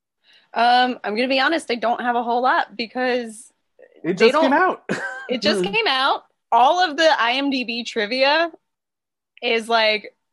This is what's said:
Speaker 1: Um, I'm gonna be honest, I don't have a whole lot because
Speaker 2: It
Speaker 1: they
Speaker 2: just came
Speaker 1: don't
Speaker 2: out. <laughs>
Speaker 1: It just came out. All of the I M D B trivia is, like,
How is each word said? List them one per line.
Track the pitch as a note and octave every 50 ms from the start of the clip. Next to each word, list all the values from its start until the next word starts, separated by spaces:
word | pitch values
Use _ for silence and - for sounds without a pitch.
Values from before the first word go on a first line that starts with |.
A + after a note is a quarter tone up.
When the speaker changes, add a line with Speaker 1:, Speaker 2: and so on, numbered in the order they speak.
| _ _ _ _ _ _ _ _ _ _ -
Speaker 1:
Um, | A#3 A#3 A#3+ B3 B3 B3 B3+ A#3+ - -
I'm | G#3 G#3
gonna | G#3+ B3+
be | B3+ C4+ C4
honest, | C4 D4 E4 D#4 - -
I | B3
don't | A#3+ A3 A3+ A#3+ - A3+
have | B3 A#3+
a | A#3+ A#3
whole | A#3+ A#3 A#3+ B3
lot | B3+ D#4+ E4 - - G3+
because | G3+ A#3 G#3 - B3+ B3+ B3+ B3 B3+ A#3+ A3 A3 - - - _ _ _ _ _ _ - - _ - -
Speaker 2:
It | D#3+ F#3 F3
Speaker 1:
they | A3+ A#3
Speaker 2:
just | C4+ D4+
came | D4 C4+
Speaker 1:
don't | C#4
Speaker 2:
out. | D#4 F#4 F#4 - - _ -
<laughs> | F#3+ - - - - - - -
Speaker 1:
It | B3 A#3+
just | - - - F#4+ F4+
came | F#4 G3 - - -
out. | C4+ C4 C4+ D4 F4 F4+ - _ _ _ _ - -
All | A#3 B3 C#4 E4+ F4+
of | F#4 F4 C#4+ D4
the | E4 D#4+ C#4+ -
I | A3 A#3 B3
M | C4+ C#4 C#4+
D | C4+ C4 A#3+
B | G3+ A#3 A#3 A#3
trivia | - - A#3 G#3 G3+ B3 C4 C4+ C#4 D4 D#4+ E4+ E4 E4 - _ _ _ _ _ _ _ _ _ _ _ _ _ _ _ -
is, | - A#3+ A#3 A3+ A3 A3+
like, | A#3 A3+ A3 G#3+ G#3+ G#3 G#3 - - _ _ _